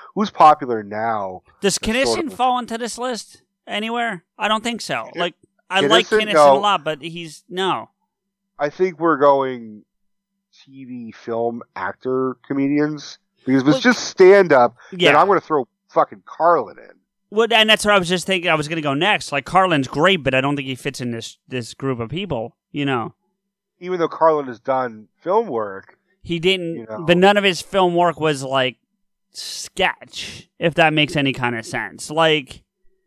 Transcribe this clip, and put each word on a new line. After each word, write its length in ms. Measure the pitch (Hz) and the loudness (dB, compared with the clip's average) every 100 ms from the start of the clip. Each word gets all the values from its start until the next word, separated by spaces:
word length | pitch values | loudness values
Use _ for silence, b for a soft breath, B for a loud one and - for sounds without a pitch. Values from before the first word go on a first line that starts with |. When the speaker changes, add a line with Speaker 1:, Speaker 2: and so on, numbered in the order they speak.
| B - | B -6
Speaker 1:
who's 160 | 208 | -6
popular 520 | - 156 151 131 113 | 4 4 4 0 -6
now 600 | 101 107 117 110 95 90 _ _ | -6 -6 -4 -4 -6 -12 _ _
Speaker 2:
Does 160 | 196 - | -4 -4
Speaker 1:
that's 40 | 220 233 254 | -4 -2 0
sort 80 | - | -2
Speaker 2:
Kinison 80 | 311 | -4
Speaker 1:
of 60 | |
Speaker 2:
fall 260 | 185 254 247 | -2 -2 -2
into 180 | 226 226 | -6 -10
this 200 | 233 - | -10 -8
list 460 | 247 220 - - _ _ - | -8 -8 -12 -20 _ _ -12
anywhere? 580 | 202 220 240 233 180 - - | -8 -6 -4 -6 -8 -14 -8
I 100 | 208 | -4
don't 140 | 220 | -2
think 180 | 233 233 | -4 -8
so. 280 | - 127 117 | -6 -8 -8
Speaker 1:
Ki-, 60 | 151 | -6
Speaker 2:
Like, 160 | 175 - _ _ _ | -8 -8 _ _ _
I 120 | 190 | 0
like 260 | 196 220 - | 4 2 4
Speaker 1:
Kinison? 160 | 214 220 | 0 2
Speaker 2:
Kinison 40 | |
Speaker 1:
No. 240 | 165 143 139 | 6 8 6
Speaker 2:
a 20 | |
lot, 240 | 208 185 | 4 0
but 180 | 151 151 | -2 -8
he's, 440 | 165 170 165 147 _ | -10 -12 -14 -18 _
no. 420 | 180 190 131 - _ _ _ _ _ _ - | -6 -2 -4 -6 _ _ _ _ _ _ -6
Speaker 1:
I 100 | 147 | -6
think 300 | - 185 151 | -2 -4 0
we're 180 | 165 143 | 0 4
going 680 | 143 139 131 127 110 107 _ _ _ _ _ _ _ _ _ | 4 4 0 -6 -12 -18 _ _ _ _ _ _ _ _ _
T 200 | 135 127 | -20 -14
V, 260 | 123 113 | -14 -14
film, 500 | - - 113 117 117 - 92 | -14 -8 -4 -4 -6 -12 -10
actor, 600 | 95 - 131 131 131 127 _ | -10 -8 -4 -2 -2 -6 _
comedians. 720 | 139 139 147 151 151 - - _ _ | -2 0 0 -2 -4 -14 -20 _ _
Because 200 | - 135 | 0 2
if 40 | 131 | 4
it's 40 | 262 | 4
Speaker 2:
Well, 60 | |
Speaker 1:
just 220 | 254 240 - | 2 0 -4
stand-up, 680 | - 185 202 180 131 120 - b | 6 8 8 8 6 4 0 b
then 80 | 185 | 0
Speaker 2:
yeah. 200 | 170 147 | 4 4
Speaker 1:
I'm 80 | 190 | 4
gonna 140 | 175 | 2
throw 260 | - 151 120 _ _ | 0 -2 -2 _ _
fucking 320 | 170 147 101 - | 0 0 -4 -20
Carlin 500 | - 170 160 101 120 | 0 2 4 0 -12
in. 140 | 104 _ _ _ _ | -20 _ _ _ _
Speaker 2:
Well, 160 | 208 226 | -2 2
and 160 | 220 220 | 4 4
that's 160 | 208 208 | 2 4
what 100 | 202 | 2
I 20 | |
was 100 | 170 | 2
just 200 | 180 - | -2 -2
thinking. 240 | 190 170 | -2 0
I 20 | 160 | 0
was 120 | 147 | -2
gonna 140 | 165 | -4
go 120 | 147 | -4
next. 380 | 139 196 185 - | -2 0 0 -2
Like, 140 | 143 - | -6 0
Carlin's 420 | 180 190 151 127 | 2 4 2 -2
great, 300 | 143 180 185 | 0 2 2
but 180 | 131 131 | 0 0
I 60 | |
don't 140 | 139 143 | -2 -4
think 120 | 135 | -8
he 80 | 127 | -10
fits 260 | 143 131 | -10 -8
in 80 | 123 | -8
this, 300 | 117 - - _ | -10 -12 -18 _
this 260 | 131 110 | -10 -10
group 260 | - 135 120 | -10 -8 -6
of 100 | 113 | -8
people, 460 | 160 196 127 113 - _ | -8 -6 -8 -8 -14 _
you 140 | 151 139 | -6 -4
know. 300 | 123 113 - _ _ _ _ _ _ | -2 -4 -12 _ _ _ _ _ _
Speaker 1:
Even 180 | 180 185 | -8 -4
though 80 | 156 | -4
Carlin 360 | - 160 151 135 | 0 2 2 -4
has 140 | 117 | -10
done 480 | - 131 123 110 107 _ | -4 -4 -4 -10 -20 _
film 240 | 165 208 220 | -2 -2 -2
work, 500 | 117 104 95 - _ _ _ | -6 -6 -10 -18 _ _ _
Speaker 2:
He 160 | - 170 | -8 -4
didn't, 380 | 180 190 170 160 | -2 -2 -4 -8
Speaker 1:
you 100 | 110 | -8
know. 160 | - | -6
Speaker 2:
but 140 | 165 175 | 0 4
none 200 | 190 208 | 4 4
of 60 | |
his 200 | 196 170 | 0 -2
film 320 | - 196 180 170 | -4 0 2 2
work 240 | 175 160 | 0 0
was, 240 | 156 139 | -2 -2
like, 340 | 135 135 127 - _ _ _ _ _ | -4 -2 -2 -4 _ _ _ _ _
sketch, 1160 | - - - - - 180 - - - - - - _ | -16 -14 -14 -12 -4 -4 -4 -14 -16 -14 -16 -20 _
if 160 | 170 160 | -4 2
that 180 | 160 | 2
makes 220 | 156 147 151 | 2 0 0
any 180 | 139 | -2
kind 220 | 131 120 117 | -2 -4 -4
of 100 | 113 | -6
sense. 460 | 120 104 - - | -8 -8 -12 -6
Like, 520 | 151 160 156 131 - _ _ _ _ | 0 2 0 -4 -16 _ _ _ _